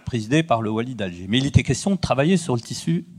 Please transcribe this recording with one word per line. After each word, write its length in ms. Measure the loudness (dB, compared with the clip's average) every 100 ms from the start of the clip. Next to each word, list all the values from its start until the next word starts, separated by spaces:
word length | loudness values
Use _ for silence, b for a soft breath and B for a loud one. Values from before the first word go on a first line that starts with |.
présidée 400 | -6 -6 0 0
par 180 | 2 0
le 100 | 0
wali 220 | -2 -4
d'Alger. 320 | -4 -6 -6 -2
Mais 80 | 0
il 80 | 2
était 180 | 2
question 280 | 2 0 0
de 80 | 0
travailler 360 | 0 2 4 2
sur 180 | 2
le 80 | -2
tissu 440 | -2 -6 -2 -2 -4